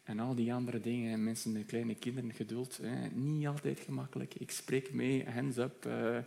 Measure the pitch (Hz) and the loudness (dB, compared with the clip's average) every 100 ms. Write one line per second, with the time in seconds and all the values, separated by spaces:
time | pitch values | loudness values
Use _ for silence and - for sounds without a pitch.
0 | - 110 123 120 117 123 120 117 117 120 | -6 -2 0 2 2 2 0 0 0 0
1 | 113 110 110 110 113 107 104 117 117 107 | 2 2 2 2 0 -2 0 0 0 0
2 | 120 131 120 - 110 117 127 - 113 127 | -2 -2 -4 -4 -2 -2 -4 -4 -4 -2
3 | 120 - 143 151 147 143 139 143 - 131 | -2 0 2 2 2 0 0 -2 -2 -4
4 | 135 127 127 - 127 - - 131 135 123 | -4 -4 -6 -6 -6 -6 0 0 2 0
5 | 127 131 - 117 135 120 131 - 123 117 | 4 4 2 0 0 2 0 -2 -4 0
6 | 117 120 | 2 2